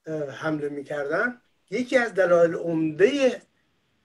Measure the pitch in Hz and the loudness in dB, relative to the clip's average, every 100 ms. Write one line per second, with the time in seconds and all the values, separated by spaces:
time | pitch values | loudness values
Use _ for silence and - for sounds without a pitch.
0 | 156 156 139 127 156 151 147 143 131 147 | -10 -8 -8 -6 -6 -4 -6 -8 -8 -8
1 | 139 170 240 - _ _ _ 220 247 262 | -4 -2 -2 -6 _ _ _ -6 0 0
2 | - 185 180 175 170 165 170 160 160 151 | 0 0 4 4 4 2 -4 -2 -2 4
3 | 226 285 262 202 - _ _ _ _ _ | 4 4 0 0 -10 _ _ _ _ _